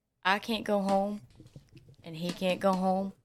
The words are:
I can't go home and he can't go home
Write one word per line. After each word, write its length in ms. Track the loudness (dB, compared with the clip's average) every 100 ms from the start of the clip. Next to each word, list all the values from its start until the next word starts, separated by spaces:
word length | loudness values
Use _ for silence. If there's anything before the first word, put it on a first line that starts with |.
| _ _ 0
I 140 | 0
can't 260 | -2 -4 0
go 160 | 0
home 400 | 2 2 0 -6 -14 -20 -20 -20 -20 -20 -20 -20
and 120 | -14 -8
he 160 | -6
can't 280 | -2 0 2
go 140 | 2
home 400 | 2 2 2 -2 -8